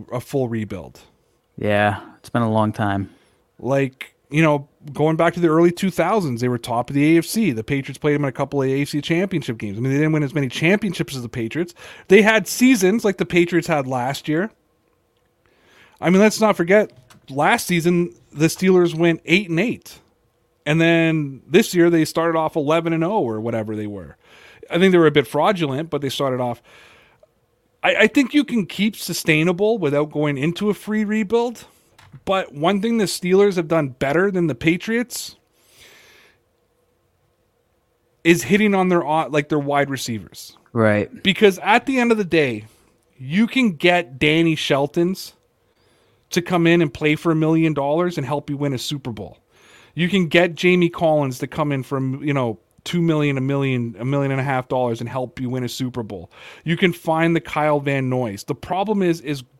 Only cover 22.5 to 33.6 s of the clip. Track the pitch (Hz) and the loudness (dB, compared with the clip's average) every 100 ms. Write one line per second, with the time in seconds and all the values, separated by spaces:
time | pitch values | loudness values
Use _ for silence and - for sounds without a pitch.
22.5 | 165 143 165 165 165 165 214 131 107 113 | -2 0 0 0 -2 0 0 -2 -4 -4
23.5 | 113 107 107 107 101 76 - _ - - | -4 -4 -6 -8 -10 -14 -20 _ -20 -20
24.5 | - - 170 190 180 156 147 131 143 180 | -20 -6 2 6 6 6 6 2 2 2
25.5 | 190 151 131 165 143 139 - 139 127 123 | 2 -2 -4 -4 -6 -4 -4 -2 -2 -4
26.5 | 117 _ - - - _ _ _ _ _ | -6 _ -20 -20 -20 _ _ _ _ _
27.5 | _ _ _ 180 185 220 294 254 294 262 | _ _ _ -2 2 2 2 2 0 0
28.5 | 240 165 - 214 - - 165 - 156 170 | -2 -4 -2 -2 -4 -8 -4 0 2 2
29.5 | 180 208 233 147 143 151 151 151 139 139 | 2 0 0 0 0 0 -2 -2 -2 -4
30.5 | 117 208 185 - 214 208 214 202 233 240 | -2 -4 -4 -4 -2 -2 -2 -2 -2 -4
31.5 | 226 - _ _ _ - 139 - 190 170 | -8 -18 _ _ _ -20 -12 -4 -2 -4
32.5 | 143 160 202 226 233 185 - 180 190 202 | -2 0 0 0 0 0 -2 2 4 4
33.5 | 180 | 2